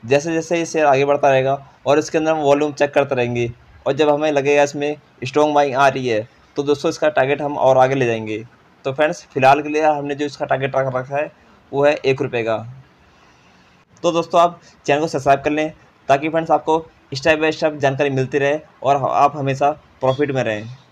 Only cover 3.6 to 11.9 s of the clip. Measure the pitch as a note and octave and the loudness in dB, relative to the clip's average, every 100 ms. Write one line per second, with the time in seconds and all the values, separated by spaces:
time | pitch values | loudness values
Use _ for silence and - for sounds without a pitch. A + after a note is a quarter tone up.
3.6 | _ - - C#3 D3+ D3 D#3 D3 C#3 C#3+ | _ -10 -6 0 2 2 2 0 2 2
4.6 | C#3+ D3 D3 D3 _ _ B2+ D3 D3+ D3 | 2 0 -6 -6 _ _ -4 0 2 4
5.6 | C#3+ B2+ C#3 C3+ B2+ A2 A2 _ _ - | 2 2 2 2 -2 -2 -4 _ _ -6
6.6 | C#3+ C#3+ E3 D#3 D3+ D3+ C3 C#3+ D3 D3 | -2 0 -2 -2 -2 0 0 0 -4 0
7.6 | C3 C3 C3 C#3 B2 A2+ A2 G#2+ A#2 _ | 2 4 4 2 0 -2 -4 -8 -10 _
8.6 | _ _ C#3 C3 D3+ F3 - D3 C3 C#3+ | _ _ -10 -2 -2 -2 -10 0 4 4
9.6 | D3+ D3+ D#3 D3 C#3+ C#3+ D3 C#3 C#3+ C#3 | 2 0 2 0 -4 -6 -6 -6 -4 -2
10.6 | C3+ C3+ C3+ B2+ C3 C#3+ D3+ _ _ _ | -2 -2 -2 -4 -6 -6 -6 _ _ _
11.6 | _ C#3 C#3+ | _ 0 2